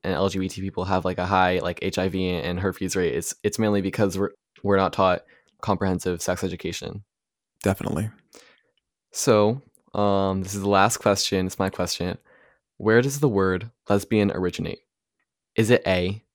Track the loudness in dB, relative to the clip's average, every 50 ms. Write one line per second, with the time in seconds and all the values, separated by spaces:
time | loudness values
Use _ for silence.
0 | -6 -4 0 0 0 0 0 -2 -4 -4 -6 -8 -8 -8 -6 -6 -4 -2 -2 0
1 | 0 -2 -2 -2 -2 0 2 2 4 2 2 0 -2 -4 -6 -4 -6 -4 -2 -2
2 | -2 -2 -2 -2 -2 -2 -2 -2 -4 -4 -4 -2 -2 -4 -4 -4 -6 -4 -2 -2
3 | -2 0 -2 -2 -4 -6 -6 -4 -4 -2 -2 0 0 0 2 0 0 -2 -2 0
4 | 0 0 0 -2 -4 -4 -6 _ _ _ _ _ -2 0 2 2 2 2 2 2
5 | 2 2 2 0 -4 _ _ _ _ _ _ _ -2 -2 -2 0 0 -2 -2 -2
6 | -2 -4 -4 -2 -2 -4 -4 -2 -4 -6 -6 -6 -8 -8 -8 -8 -8 -10 -10 -12
7 | -14 _ _ _ _ _ _ _ _ _ _ _ -2 -2 0 0 -2 -4 -2 -2
8 | -4 -4 -8 _ _ _ -20 -20 -20 -20 _ _ _ _ _ _ _ _ _ _
9 | _ _ -10 -2 2 4 4 6 6 4 2 -2 -6 _ _ _ _ _ -4 -2
10 | 0 2 2 2 0 0 0 -2 -4 -4 -6 -4 0 2 4 4 4 4 2 2
11 | 2 2 2 2 0 0 0 -2 -2 -2 -2 -2 -2 -2 -2 -2 -4 -4 -4 -4
12 | -4 -4 -6 -8 _ _ _ _ _ _ _ _ _ _ _ -2 2 4 4 4
13 | 4 2 0 0 2 2 4 4 2 2 2 0 -4 -8 -14 _ _ 0 0 0
14 | 2 2 2 4 4 2 2 0 -2 -2 -2 -4 -6 -6 -8 -10 _ _ _ _
15 | _ _ _ _ _ _ _ _ _ _ _ 0 4 4 4 4 4 2 0 2
16 | 0 -2 -4 -6 -12 _ _